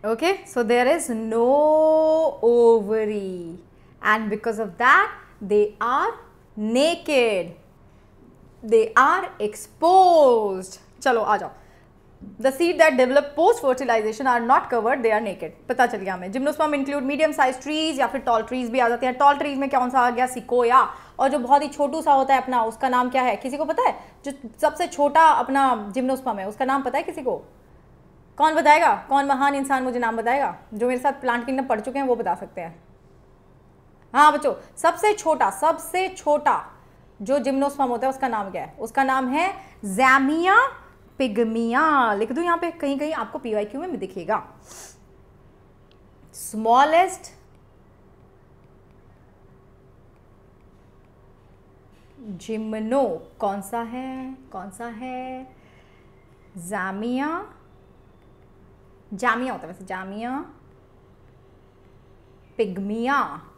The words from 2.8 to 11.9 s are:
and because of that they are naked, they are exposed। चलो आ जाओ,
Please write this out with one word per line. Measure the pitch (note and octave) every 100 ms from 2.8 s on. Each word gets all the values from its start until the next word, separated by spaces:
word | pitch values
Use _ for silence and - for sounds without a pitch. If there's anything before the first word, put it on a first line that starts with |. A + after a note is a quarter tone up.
| G3 A3 G#3+ G#3+ F#3+ F3+ E3+ F3+ - _ - -
and | - G#3+ G#3+
because | G#3+ A#3 G#3+
of | G#3 E3+
that | B3 D4+ G#4 - - -
they | G3 G#3 G#3 -
are | A3+ C4+ G4 - - _ _ -
naked, | G#3+ A#3+ D4+ E4+ - C#4 A#3 G3 F3 - - _ - - _ _ - - - -
they | A3 A3+ A3 A#3
are | C#4 F4+ F#4 -
exposed। | G#3 - - - D#4+ F#4+ F#4 E4+ C#4 A#3 G#3 F#3+ F#3 - - -
चलो | C4+ A#3
आ | G#3 G#3
जाओ, | E3 - - - _